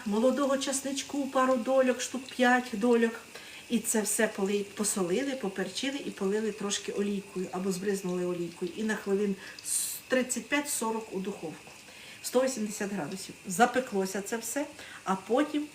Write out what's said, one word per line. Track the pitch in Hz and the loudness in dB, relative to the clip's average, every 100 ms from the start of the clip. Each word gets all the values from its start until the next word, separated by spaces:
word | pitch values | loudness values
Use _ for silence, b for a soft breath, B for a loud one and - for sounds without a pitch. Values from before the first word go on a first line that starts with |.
| 214 | 0
молодого | 214 254 262 269 269 | 4 4 4 2 2
часничку, | 277 262 269 277 - 285 269 | 0 -2 -2 -4 -4 -4 0
пару | 269 262 254 | 4 4 4
дольок, | 240 269 254 247 | 4 4 6 2
штук | - 247 - - | -2 -6 -6 2
п'ять | 247 247 247 | 6 6 2
дольок. | 202 247 233 226 226 - B B B - | 2 6 6 4 0 -10 B B B -2
І | 233 | 0
це | - 220 | 2 0
все | 208 - 214 - | 2 2 2 2
поли-, | 196 202 196 | 0 0 -2
посолили, | - 202 202 175 202 277 | -2 0 0 2 2 0
поперчили | 254 196 196 180 - 269 277 202 | -2 -4 -2 -4 -2 -2 -2 -6
і | |
полили | - 190 214 220 | -4 0 0 0
трошки | 202 202 202 - | -2 -4 -4 -4
олійкою | 202 202 196 - 185 185 | -2 0 -2 -4 -6 -4
або | 180 190 | -2 -2
збризнули | 180 202 196 185 180 175 | -2 -2 -2 -2 -2 0
олійкою. | 175 170 - 180 208 | -2 -4 -6 -6 -2
І | |
на | 220 | -2
хвилин | 202 202 196 208 190 B B | -2 0 2 2 -2 B B
с-, | - - - - - | -4 -4 -4 -6 0
тридцять | 254 247 240 - | 0 2 -2 0
п'ять-сорок | 294 285 - 226 220 - | -2 0 -2 -2 -2 -4
у | 190 | -6
духовку. | 196 - 240 - - - B B B B | -4 -6 -8 -10 -16 -20 B B B B
Сто | - 247 | 0 2
вісімдесят | 262 220 214 - 202 | 4 2 -4 -2 -4
градусів. | 196 147 190 - - 202 | -2 -4 -6 -10 -12 -4
Запеклося | 175 240 247 247 202 190 202 | 4 6 4 0 0 0 -2
це | - 226 | -4 -4
все, | - 285 294 B B B | -4 -4 -4 B B B
а | - | -2
потім | 190 - 247 302 294 302 | -2 2 2 4 0 -4